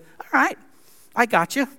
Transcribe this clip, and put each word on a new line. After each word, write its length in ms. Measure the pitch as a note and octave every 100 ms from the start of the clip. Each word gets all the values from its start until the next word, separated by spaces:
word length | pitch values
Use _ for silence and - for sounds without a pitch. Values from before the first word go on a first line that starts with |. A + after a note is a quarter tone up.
| - -
"All 80 | -
right, 260 | - G4 - - _ _ - - -
I 100 | A#3
got 300 | - - C4+
you. 120 | C4